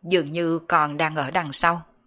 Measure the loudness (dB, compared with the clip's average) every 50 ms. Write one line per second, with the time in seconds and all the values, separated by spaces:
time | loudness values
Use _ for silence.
0 | -4 0 0 0 0 0 -2 -2 0 0 0 -2 -2 _ 2 2 2 2 0 -2
1 | -2 -2 -2 -2 -4 -2 -2 -4 -4 -2 -4 0 0 0 0 0 -6 _ _ _
2 | _